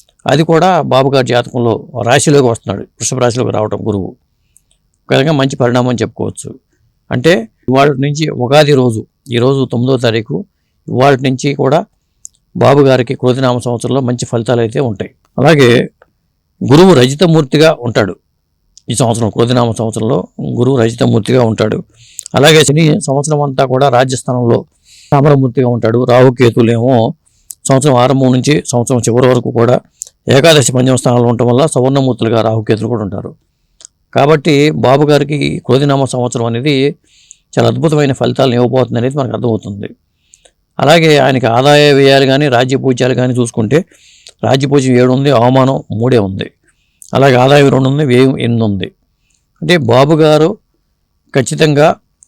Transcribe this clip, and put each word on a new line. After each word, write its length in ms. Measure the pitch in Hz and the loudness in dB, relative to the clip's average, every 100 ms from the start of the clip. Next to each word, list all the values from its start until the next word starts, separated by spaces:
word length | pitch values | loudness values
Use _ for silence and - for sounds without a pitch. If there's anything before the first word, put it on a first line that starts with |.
| - _ - | -20 _ -4
అది 160 | 143 | -2
కూడా 380 | 165 160 185 175 | 0 0 2 0
బాబు 280 | 131 127 135 | 0 0 0
గారి 120 | 135 123 | 0 0
జాతకంలో 640 | 120 120 127 117 110 - 120 113 | -2 -4 -4 -2 -2 -6 -8 0
రాశిలోకి 400 | 135 - 143 123 | 0 2 2 2
వస్తున్నాడు, 360 | 113 - 98 | -2 -6 -10
వృషభ 360 | - - 113 127 | -12 -12 -8 -2
రాశిలోకి 320 | 123 120 117 | -2 -2 -4
రావటం 280 | 107 107 101 | -4 -4 -6
గురువు 340 | 110 101 - 123 _ _ _ _ _ _ _ _ | -6 -6 -8 -12 _ _ _ _ _ _ _ _
ఒక 160 | - | -4
విధంగా 180 | 131 143 | -2 0
మంచి 240 | 139 135 139 | 0 -2 -2
పరిణామం 380 | 123 123 123 | -2 0 -2
చెప్పుకోవచ్చు. 600 | 117 113 - 101 - - - _ _ _ _ - | -4 -6 -6 -10 -10 -16 -20 _ _ _ _ -8
అంటే 380 | 120 160 202 226 _ - | -2 0 0 -2 _ -2
ఇవాళ 200 | 131 143 | 0 0
నుంచి 420 | 139 143 147 160 | -2 -4 -4 -6
ఉగాది 440 | - 120 143 147 | -6 -2 0 2
రోజు, 320 | 139 123 110 - _ - | 2 0 -2 -8 _ -8
ఈరోజు 340 | 120 123 139 | -2 0 0
తొమ్మిదో 320 | 127 120 123 131 | -2 -4 -2 -2
తారీఖు, 480 | 120 113 110 165 - _ _ _ - | -2 -4 -6 -10 -10 _ _ _ -8
ఇవాళ 260 | 113 139 | -2 0
నుంచి 400 | 131 135 127 143 | 2 -2 -4 -4
కూడా 300 | 139 131 151 208 _ _ _ - _ _ - | -4 -2 -2 -4 _ _ _ -20 _ _ -2
బాబు 240 | 120 143 | 2 4
గారికి 340 | 135 127 120 | 4 2 0
క్రోధినామ 440 | 131 123 123 131 123 | -4 -2 -2 -2 -2
సంవత్సరంలో 420 | 120 120 117 127 | -4 -6 -4 -4
మంచి 240 | 123 123 - | -2 -4 -6
ఫలితాలు 340 | 120 113 120 | -6 -2 -2
అయితే 200 | 113 131 | -2 -4
ఉంటాయి. 300 | 131 98 - _ _ - | -4 -6 -10 _ _ -2
అలాగే 520 | 135 156 123 120 - - _ _ _ _ _ _ | 2 4 4 4 0 -10 _ _ _ _ _ _
గురువు 340 | 113 143 190 | 2 4 6
రజితమూర్తిగా 840 | 147 127 147 180 160 139 147 160 151 | 4 2 0 0 2 0 2 2 0
ఉంటాడు 360 | 120 117 98 - _ _ _ _ _ _ - | -4 -2 -4 -6 _ _ _ _ _ _ -8
ఈ 60 | |
సంవత్సరం, 360 | 120 120 113 110 | -2 -2 -2 -2
క్రోధినామ 400 | - 120 127 120 | -2 0 0 -2
సంవత్సరంలో 460 | 107 113 110 110 156 - - | -2 -6 -4 -4 -4 -6 -10
గురువు 340 | 139 123 123 135 | -8 -2 0 0
రజితమూర్తిగా 680 | 113 117 123 117 98 131 | 0 0 -2 0 0 0
ఉంటాడు. 420 | 117 107 110 98 - _ _ - - | 0 0 -4 -6 -12 _ _ -20 -6
అలాగే 300 | 110 147 156 | 0 2 4
శని 360 | 147 151 156 151 | 2 2 2 0
సంవత్సరం 400 | - 135 147 147 | -2 -4 -2 -2
అంతా 220 | 147 131 | -2 -2
కూడా 240 | 135 131 139 | -2 0 0
రాజ్యస్థానంలో 760 | 123 131 131 - 123 120 120 180 _ _ - _ | 2 0 -4 -6 -2 0 -2 -4 _ _ -20 _
తామరమూర్తిగా 560 | - 151 143 131 127 123 | 0 2 2 2 0 -2
ఉంటాడు. 360 | 120 113 120 | 0 0 0
రాహుకేతులేమో 1120 | 123 120 131 123 120 117 113 117 123 123 113 - _ _ - - - | 2 4 4 4 2 2 0 0 0 0 0 -4 _ _ -20 -10 -2
సంవత్సరం 260 | 135 147 | 0 2
ఆరంభం 380 | 123 123 135 127 | 2 2 2 2
నుంచి 300 | 127 123 151 - | 0 0 -2 -2
సంవత్సరం 320 | 123 117 123 | -4 -2 -2
చివరి 300 | 113 117 127 | 0 0 2
వరకు 220 | 127 120 | 0 -2
కూడా 300 | 123 117 123 - _ - _ - | 0 0 0 -4 _ -20 _ 0
ఏకాదశి 440 | 131 165 151 120 | 2 4 4 2
పంచమ 220 | 127 131 | 0 0
స్థానంలో 340 | 127 131 123 120 | 0 0 0 0
ఉండటం 180 | 117 120 | 0 0
వల్ల 200 | 123 156 | 2 0
సవర్ణమూర్తులుగా 760 | 135 127 139 131 120 113 113 | 0 0 0 -2 -2 -2 0
రాహుకేతులు 480 | 110 113 110 107 113 | 0 -2 -2 -4 -2
కూడా 140 | 117 | -6
ఉంటారు. 320 | 101 101 - - _ _ _ _ - _ _ | -6 -8 -12 -16 _ _ _ _ -20 _ _
కాబట్టి 560 | 123 143 156 - 143 151 | 0 2 2 2 2 0
బాబు 340 | 156 123 139 | 0 2 2
గారికి 580 | 147 147 143 147 143 147 - | 2 2 0 -4 -4 -6 -2
క్రోధినామ 380 | 123 143 139 | 0 0 0
సంవత్సరం 400 | 131 127 123 120 | -2 -4 -6 -4
అనేది 520 | 117 117 147 135 139 170 _ _ _ _ _ - | -6 -4 -2 -2 -2 -4 _ _ _ _ _ -2
చాలా 100 | 117 | 0
అద్భుతమైన 440 | 120 156 151 143 | 0 0 0 0
ఫలితాలను 420 | 123 120 120 131 | -2 -4 0 0
ఇవ్వబోతుంది 440 | 120 123 131 117 117 | 0 0 0 -2 -4
అనేది 200 | 123 143 | -4 -4
మనకు 140 | 120 | -6
అర్థమవుతుంది. 560 | 110 120 110 110 101 - - _ _ _ _ _ _ _ - | -4 -4 -4 -6 -12 -14 -18 _ _ _ _ _ _ _ -2
అలాగే 400 | 135 170 160 147 | 2 4 4 4
ఆయనకి 280 | 131 131 120 | 2 0 0
ఆదాయ 460 | 117 139 147 147 | 2 4 4 4
వ్యయాలు 340 | 139 135 135 135 | 4 4 4 2
కానీ 220 | 135 147 | 0 0
రాజ్య 280 | 120 131 131 | 0 0 -2
పూజ్యాలు 380 | 131 123 127 | -2 -2 -2
కానీ 200 | 123 127 | -2 -2
చూసుకుంటే 500 | 123 117 - 107 147 - _ _ _ - - | -2 -4 -4 -2 -2 -2 _ _ _ -20 -8
రాజ్య 220 | 110 135 135 | -2 -2 0
పూజ్యం 260 | 143 131 123 | 0 2 2
ఏడు 160 | 127 | 2
ఉంది, 180 | 127 139 | 2 0
అవమానం 520 | 123 123 131 131 143 - | 2 2 2 2 -2 -6
మూడే 260 | 104 120 123 | -4 0 0
ఉంది, 320 | 98 95 - - _ _ _ _ - | 0 -4 -10 -14 _ _ _ _ -8
అలాగే 200 | 123 135 | 0 2
ఆదాయం 340 | 123 131 143 139 | 4 4 4 4
రెండు 200 | 127 131 | 2 0
ఉంది, 160 | 143 | -2
వ్యయం 360 | 147 120 131 135 | 0 2 2 0
ఎనిమిది 240 | 117 117 | -2 -2
ఉంది. 280 | 110 98 - - _ _ _ _ _ _ | -2 -4 -8 -14 _ _ _ _ _ _
అంటే 140 | 156 175 | -2 0
బాబు 380 | 113 120 139 | 2 2 2
గారు 440 | 160 151 151 160 220 _ _ _ _ _ _ _ | 2 4 4 2 -2 _ _ _ _ _ _ _
ఖచ్చితంగా 640 | 143 117 151 160 143 160 - _ _ | -4 -4 -2 0 2 2 0 _ _